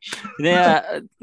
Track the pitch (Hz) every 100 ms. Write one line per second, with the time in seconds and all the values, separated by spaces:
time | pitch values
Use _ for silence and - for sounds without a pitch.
0 | - - - - 156 180 175 156 175 165
1 | - -